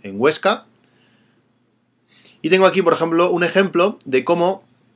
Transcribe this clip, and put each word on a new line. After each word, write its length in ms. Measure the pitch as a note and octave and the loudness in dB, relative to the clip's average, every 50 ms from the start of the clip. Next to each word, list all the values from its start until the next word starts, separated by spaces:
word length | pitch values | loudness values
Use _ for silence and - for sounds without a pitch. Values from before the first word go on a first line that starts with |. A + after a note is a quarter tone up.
| - | -16
en 160 | G2+ F#2+ G2+ | -12 -6 -2
Huesca. 460 | B2 D3+ D#3 - - G3 A3+ A#3+ - _ _ _ _ _ _ _ _ _ _ _ _ _ _ _ _ _ _ _ _ _ _ _ _ _ _ _ _ _ _ _ _ - _ _ | -2 -2 -2 0 -2 -2 -2 -4 -6 _ _ _ _ _ _ _ _ _ _ _ _ _ _ _ _ _ _ _ _ _ _ _ _ _ _ _ _ _ _ _ _ -20 _ _
Y 100 | - D#3+ | -2 0
tengo 160 | F#3 F#3+ F#3+ | 2 4 4
aquí, 160 | F3+ - F#3+ F3 | 2 2 2 2
por 100 | E3 D#3 | 2 2
ejemplo, 400 | D#3+ E3 E3 E3 E3 F3 F3+ F3 | 0 0 0 0 0 0 0 0
un 100 | E3+ F3 | 0 -2
ejemplo 560 | E3 E3+ F#3+ G3 F3 D3+ E3+ F3+ G#3 - - - | 0 0 0 0 0 0 0 0 -2 -2 -6 -8
de 200 | D#3 C3 C3 B2 | -4 -4 -2 0
cómo, 380 | E3 F3 F3 E3+ F#3 F#3+ - - _ _ _ _ _ _ | 0 0 0 0 -2 -4 -6 -10 _ _ _ _ _ _